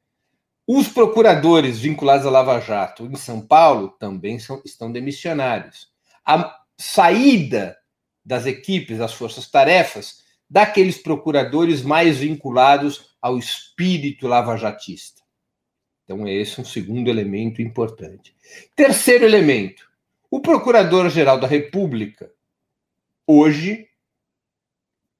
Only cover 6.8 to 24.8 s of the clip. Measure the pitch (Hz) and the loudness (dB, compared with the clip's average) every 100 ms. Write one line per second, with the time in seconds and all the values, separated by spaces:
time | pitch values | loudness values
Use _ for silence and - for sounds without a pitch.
6.8 | - - 170 208 277 226 131 110 90 - | -4 2 4 4 4 4 0 -4 -6 -12
7.8 | _ _ _ _ - 123 127 131 - 190 | _ _ _ _ -8 -6 -6 -8 -6 -6
8.8 | - 113 113 - 117 123 - - 135 180 | -6 -8 -8 -8 -14 -14 -2 2 4 4
9.8 | 160 104 - - _ _ _ 175 208 208 | 0 -6 -18 -20 _ _ _ 0 2 2
10.8 | 190 - 156 147 160 143 123 147 170 147 | 0 0 -6 -6 -2 -2 -2 0 0 -2
11.8 | 127 156 170 131 147 156 135 120 135 143 | 0 2 2 0 -4 -8 -4 2 4 4
12.8 | 147 143 _ _ 127 127 120 - - - | 0 -8 _ _ -6 -6 -6 -12 -14 -6
13.8 | 180 175 143 139 127 120 117 110 107 - | -2 -2 -6 -8 -2 0 0 -4 -6 -10
14.8 | - 90 - _ _ _ _ _ _ _ | -16 -18 -20 _ _ _ _ _ _ _
15.8 | _ _ - 98 104 98 104 - - 117 | _ _ -16 -12 -6 -6 -6 -10 -12 -12
16.8 | 92 120 120 113 101 98 113 113 117 123 | -10 -6 -4 -4 -4 -6 -8 -8 -8 -6
17.8 | 113 110 95 95 _ _ _ - _ - | -8 -8 -20 -20 _ _ _ -20 _ 2
18.8 | 277 - - 247 220 214 151 120 95 - | 2 4 4 6 6 6 4 0 -4 -12
19.8 | _ _ _ _ _ 269 320 302 254 233 | _ _ _ _ _ -6 0 0 4 4
20.8 | 175 185 175 156 139 131 127 147 147 190 | 4 2 2 2 2 2 2 -2 -2 -4
21.8 | 180 117 104 - - _ _ _ _ _ | -4 -6 -8 -12 -20 _ _ _ _ _
22.8 | _ _ _ _ - 151 156 147 180 220 | _ _ _ _ 4 6 6 2 -4 -8
23.8 | - _ _ _ _ _ _ _ _ _ | -14 _ _ _ _ _ _ _ _ _